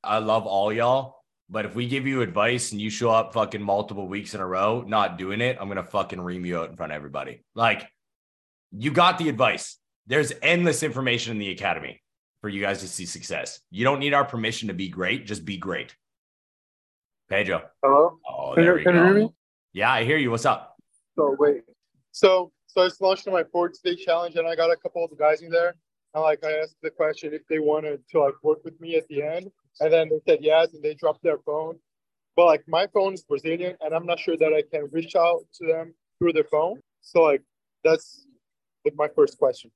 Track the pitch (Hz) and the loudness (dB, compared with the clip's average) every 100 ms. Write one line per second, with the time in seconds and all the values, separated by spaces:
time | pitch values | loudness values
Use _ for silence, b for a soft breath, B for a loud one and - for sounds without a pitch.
0 | - 110 107 110 98 98 104 110 120 135 | -2 -2 0 -2 0 0 0 0 2 0
1 | 131 _ _ _ _ 107 104 101 123 139 | -2 _ _ _ _ -8 -6 -6 -4 -4
2 | 131 131 110 87 110 123 - 104 107 107 | -2 -2 -2 0 0 0 -4 -6 -8 -2
3 | 117 113 113 117 107 107 101 98 104 101 | 2 2 0 -4 -4 -4 -2 -2 -2 -10
4 | 95 101 92 104 92 92 101 120 107 107 | -10 -10 -10 -8 -4 0 0 -2 -2 0
5 | 95 87 92 104 120 127 98 95 87 101 | 0 -4 -8 -2 -2 -4 -6 -8 -6 -6
6 | 92 90 90 90 90 85 82 87 78 76 | -6 -8 -8 -8 -6 -6 -6 -10 -10 -10
7 | 73 69 67 60 _ 107 113 104 - _ | -10 -10 -12 -16 _ -2 0 0 -8 _
8 | _ _ _ _ _ _ _ 104 135 147 | _ _ _ _ _ _ _ -6 -2 4
9 | 175 175 160 113 120 80 - - _ _ | 4 2 -4 2 0 0 -8 -18 _ _
10 | - 139 147 - 147 175 175 143 156 143 | -2 0 0 -2 0 2 2 0 -4 -2
11 | 131 120 117 107 101 90 95 80 69 - | -2 -2 -4 -6 -8 -4 -4 -4 -8 -16
12 | _ _ _ _ 107 101 101 95 92 - | _ _ _ _ -10 -4 -4 -4 -8 -12
13 | 87 - - 76 65 - _ 92 123 143 | -10 -12 -10 -8 -10 -16 _ -2 0 0
14 | 143 143 139 117 110 113 107 90 95 87 | 0 0 0 -4 -6 -6 -8 -8 -8 -4
15 | 92 123 107 98 82 95 95 78 60 _ | -4 -4 -6 -10 -10 -10 -8 -8 -10 _
16 | _ _ _ _ _ _ _ _ _ _ | _ _ _ _ _ _ _ _ _ _
17 | _ _ _ 98 95 85 - _ 139 143 | _ _ _ -2 -2 -4 -6 _ 4 6
18 | 170 165 - - 135 170 170 170 180 175 | 4 0 -14 -10 -2 4 4 4 4 6
19 | 180 202 220 _ _ _ _ 92 110 127 | 6 4 2 _ _ _ _ -2 0 2
20 | 113 156 127 117 135 110 - _ _ _ | 0 0 0 0 0 0 -6 _ _ _
21 | _ - 147 139 147 143 _ _ _ _ | _ -2 0 2 2 2 _ _ _ _
22 | _ - 196 185 175 _ _ - 180 - | _ 2 4 4 0 _ _ 2 2 2
23 | 190 190 202 185 160 175 180 180 180 180 | 0 0 -2 -2 -2 -2 -2 -2 -6 -4
24 | - 165 175 165 165 165 165 165 170 175 | -2 -2 -2 -4 -4 0 0 0 -4 -6
25 | 165 151 151 156 170 170 175 170 _ _ | -6 0 2 0 0 0 0 -4 _ _
26 | _ 151 156 151 156 156 156 _ 160 - | _ -2 0 0 -2 -4 -6 _ -12 -2
27 | 156 156 156 151 _ 160 151 151 151 143 | -2 -2 -8 -10 _ -2 0 0 -2 -8
28 | _ 160 139 135 151 156 165 - 165 160 | _ 2 2 2 -2 -2 -4 -16 -4 -4
29 | 160 147 151 170 190 _ _ _ 156 165 | -2 -6 -4 -6 -10 _ _ _ 4 4
30 | 160 156 - 156 151 160 165 160 151 147 | 4 -2 2 2 4 4 4 -2 -6 -2
31 | 160 151 165 147 - 151 160 165 _ _ | -2 0 -2 -2 -4 -6 -6 -12 _ _
32 | _ _ _ - 170 151 160 165 196 208 | _ _ _ 6 6 6 2 -2 2 0
33 | 190 185 _ 139 156 170 180 175 156 165 | 0 -4 _ -4 -2 -4 -6 -6 -4 -4
34 | 170 170 - 165 160 156 147 156 143 160 | -2 -4 -2 2 4 2 0 -6 -4 -6
35 | 165 180 170 170 - - 160 160 165 _ | -2 2 4 2 -4 -6 -2 -2 -4 _
36 | _ _ 170 160 151 151 170 240 _ _ | _ _ 0 2 2 0 0 -4 _ _
37 | - 175 160 139 _ _ _ _ 160 160 | 0 4 6 4 _ _ _ _ 2 2
38 | - - _ _ _ _ _ _ 151 147 | -2 -20 _ _ _ _ _ _ -6 -2
39 | 151 151 139 - 139 123 117 | -2 4 2 4 -2 -2 -14